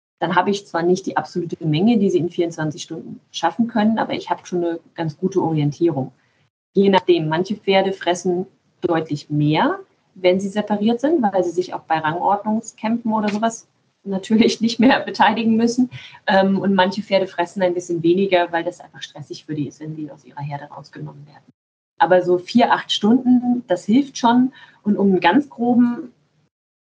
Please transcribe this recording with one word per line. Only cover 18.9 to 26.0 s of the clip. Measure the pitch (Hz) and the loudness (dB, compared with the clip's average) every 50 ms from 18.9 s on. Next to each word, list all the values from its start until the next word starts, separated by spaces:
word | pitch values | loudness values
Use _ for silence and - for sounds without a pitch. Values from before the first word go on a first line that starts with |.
| _ 147 | _ -20
stressig | - - - 156 147 - 175 - - | -20 -18 -16 -18 -16 -16 -16 -16 -10
für | - 151 | -10 -6
die | 151 143 143 | -6 -6 -8
ist, | - - | -8 -14
wenn | 156 156 156 | -14 -12 -12
sie | 156 151 143 | -12 -12 -14
aus | - - _ | -14 -20 _
ihrer | 127 - 143 | -20 -14 -12
Herde | 143 147 143 143 147 | -10 -10 -10 -10 -12
rausgenommen | 143 - - 151 - - 156 151 151 147 143 143 | -14 -18 -20 -20 -20 -16 -16 -16 -16 -16 -18 -20
werden. | - - - _ _ - _ _ _ _ _ _ _ _ - | -20 -20 -20 _ _ -20 _ _ _ _ _ _ _ _ -2
Aber | 170 165 185 180 | 2 4 4 4
so | 175 175 180 175 | 4 4 0 0
vier, | - - - 240 233 - | 0 0 2 2 4 4
acht | 170 175 - - | 2 -2 -2 -6
Stunden, | - - 208 208 240 269 - 247 254 247 247 247 247 247 - - | -6 -2 2 2 2 2 4 4 4 4 4 2 -2 -2 0 -4
das | 269 - - | -4 -4 0
hilft | - 214 269 285 277 - - | 2 2 2 2 0 -6 -2
schon. | - 233 240 247 254 269 - - - - _ _ | 0 2 4 4 2 2 0 -8 -20 -20 _ _
Und | - 208 208 | -2 -2 0
um | - 202 196 | 2 2 2
einen | 185 175 | 2 2
ganz | 165 170 202 294 285 - | 2 4 2 2 2 0
groben | - 233 233 240 247 240 247 240 240 - | -6 -4 0 2 4 4 4 2 0 -6